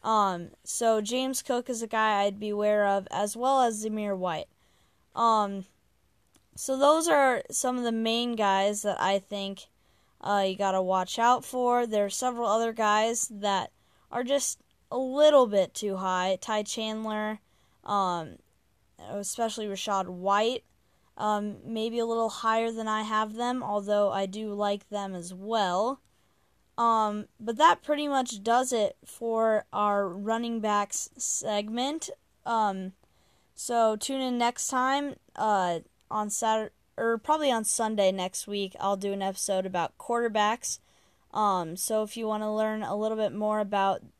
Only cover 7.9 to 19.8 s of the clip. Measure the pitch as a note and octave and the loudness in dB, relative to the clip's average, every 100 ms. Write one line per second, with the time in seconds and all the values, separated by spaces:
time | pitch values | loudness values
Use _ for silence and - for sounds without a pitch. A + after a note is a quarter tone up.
7.9 | A3+ A3+ A3+ A#3+ A3+ G#3 G3 G3 G#3 G#3 | 0 0 0 -2 0 2 4 2 0 -2
8.9 | F#3 F#3 G3 F#3+ G3+ G3 F#3+ - _ _ | 0 0 0 -2 -8 -8 -10 -16 _ _
9.9 | _ _ _ - G3+ G3 F#3+ G3 F#3+ F#3 | _ _ _ -2 2 2 0 0 0 2
10.9 | F#3 F#3 - A#3 B3 - B3+ B3 B3 A#3+ | 0 0 2 4 4 0 -2 2 2 2
11.9 | G#3+ G3+ - B3+ A#3+ A#3+ G#3+ A#3 A3+ G#3+ | 0 0 0 -4 -2 0 2 0 0 2
12.9 | G#3+ A3 A3+ - G#3 G3+ G3 - _ _ | 4 2 0 -6 -4 -2 0 -2 _ _
13.9 | _ _ - B3 C#4 C4+ - _ _ _ | _ _ -6 0 0 0 -6 _ _ _
14.9 | B3 C4 C4+ D4+ D4 B3 G3+ F#3 - G#3 | -4 -2 6 8 10 6 4 0 -2 -4
15.9 | F#3+ F#3+ F#3 F#3 F#3+ - G#3+ G#3 - A3 | -4 -2 0 0 0 0 -2 -2 -4 -4
16.9 | A3 A3 G#3+ G#3+ G#3+ _ _ _ _ - | -4 -4 -4 -4 -6 _ _ _ _ -4
17.9 | G3+ F#3+ F3 D#3+ F2+ _ _ _ _ _ | 0 0 -2 -6 -14 _ _ _ _ _
18.9 | _ F2+ F#3 G3+ - A3+ G#3+ G#3+ G3 | _ -12 -10 -8 -4 -4 -4 -8 -6